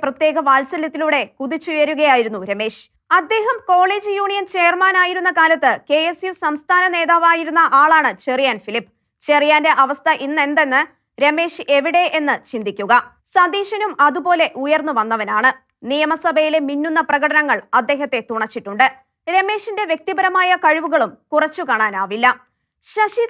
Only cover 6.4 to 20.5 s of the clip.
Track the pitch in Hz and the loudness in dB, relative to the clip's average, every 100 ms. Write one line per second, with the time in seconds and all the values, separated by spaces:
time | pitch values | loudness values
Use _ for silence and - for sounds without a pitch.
6.4 | 330 302 - 359 370 349 330 339 330 339 | -6 -6 0 0 2 0 2 2 4 2
7.4 | 311 320 320 269 302 320 269 190 - 262 | 0 0 4 4 4 4 2 -2 -4 -2
8.4 | 269 220 - 220 233 _ _ _ - 294 | -2 -2 -6 -8 -10 _ _ _ 0 2
9.4 | 294 302 302 262 269 285 - 311 277 311 | 4 4 2 2 2 0 -2 -2 -2 -2
10.4 | 285 302 294 262 311 _ _ - 285 302 | 0 0 2 0 -2 _ _ -2 0 0
11.4 | 339 - - 277 285 339 359 320 294 254 | -4 -6 0 0 2 0 0 -2 -2 -4
12.4 | - 240 208 - 202 240 - _ _ - | -6 -8 -8 -6 0 0 0 _ _ 2
13.4 | 359 381 403 427 415 311 285 320 311 349 | 2 0 -4 -4 -4 0 0 2 0 2
14.4 | 320 - 277 311 311 254 220 226 202 214 | 0 -2 -2 0 0 -2 -2 -2 -2 2
15.4 | 254 254 _ _ 226 285 302 320 339 311 | 2 0 _ _ -6 -2 0 0 0 0
16.4 | 311 311 277 285 311 320 311 285 294 302 | 2 0 -2 -4 -2 -2 0 0 2 2
17.4 | 294 214 - 233 247 285 285 240 220 220 | 2 -2 0 -2 0 -2 -2 -6 -6 -6
18.4 | 233 240 202 202 262 - _ _ - 370 | -6 -6 -8 0 0 0 _ _ -2 0
19.4 | 381 427 415 403 403 320 - 381 381 370 | 0 -4 -6 -6 -4 -4 -4 -2 0 0
20.4 | 359 | 2